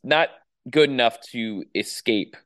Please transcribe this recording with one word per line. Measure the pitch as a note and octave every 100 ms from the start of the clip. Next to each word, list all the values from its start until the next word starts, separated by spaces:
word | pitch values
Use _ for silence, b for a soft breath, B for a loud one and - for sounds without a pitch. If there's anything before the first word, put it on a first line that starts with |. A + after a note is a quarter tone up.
not | - D3+ D#3+ - _ _ -
good | D3+ D3
enough | C3 A#2 - -
to | A#2+ A2+ G2+ -
escape | - - - - G#2+ E2 -